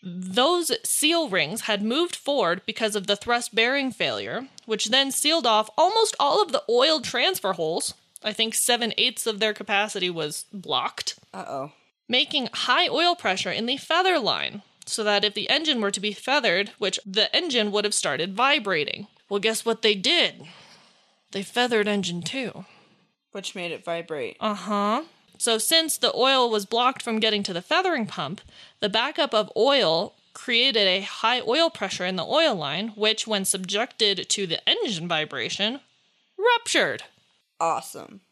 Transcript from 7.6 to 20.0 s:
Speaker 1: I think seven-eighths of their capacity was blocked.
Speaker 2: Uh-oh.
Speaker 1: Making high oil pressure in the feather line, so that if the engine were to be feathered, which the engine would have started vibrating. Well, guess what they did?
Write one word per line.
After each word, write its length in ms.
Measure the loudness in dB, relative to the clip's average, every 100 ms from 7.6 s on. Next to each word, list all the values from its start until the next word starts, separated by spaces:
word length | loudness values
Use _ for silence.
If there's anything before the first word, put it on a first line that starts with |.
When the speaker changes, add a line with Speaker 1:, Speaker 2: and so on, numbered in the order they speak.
| -2 -2 -4 -8 _ -10
Speaker 1:
I 100 | -10
think 220 | -2 0
seven-eighths 720 | 0 2 2 0 0 0 0 -4
of 140 | 0
their 140 | -2
capacity 540 | -2 -2 0 0 -2 -4
was 340 | -2 -4 -6 -12
blocked. 680 | -14 -4 -2 -2 -6 -8 -10 _
Speaker 2:
Uh-oh. 380 | -14 -8 -8 -8 _ _ _ _
Speaker 1:
Making 400 | 0 0 -2 -4
high 360 | -6 0 2 2
oil 260 | 2 2 2
pressure 340 | -2 -2 -2
in 160 | -4 -4
the 100 | -6
feather 420 | 0 2 4 2
line, 440 | 2 0 -2 -8 -18 _ -8
so 160 | -2
that 200 | 2 2
if 100 | 2
the 140 | -2 0
engine 300 | 0 2 0
were 100 | 0
to 100 | -2
be 120 | -6
feathered, 580 | -6 0 2 2 2 0 -2
which 200 | -4 -2
the 300 | -4 0 2
engine 360 | 2 2 0 2
would 120 | 0
have 80 | 0
started 400 | 0 -2 -2 -4 2
vibrating. 720 | 2 2 0 -2 -2 -6 -12 _ _
Well, 120 | -2
guess 240 | 0 0
what 180 | -2 0
they 120 | 0
did? 520 | 2